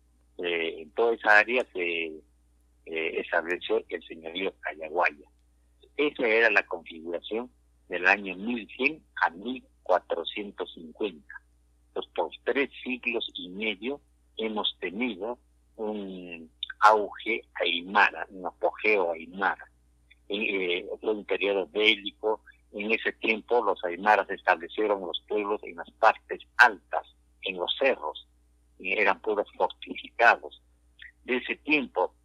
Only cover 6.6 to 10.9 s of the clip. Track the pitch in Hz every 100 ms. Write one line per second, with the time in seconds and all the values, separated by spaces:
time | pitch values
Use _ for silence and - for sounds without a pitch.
6.6 | - 90 82 82 82 85 - 113 123 _
7.6 | _ _ - 90 90 104 98 90 107 120
8.6 | 101 - 135 156 - - - 87 110 127
9.6 | - _ - 90 - 85 80 107 101 -
10.6 | 90 - 80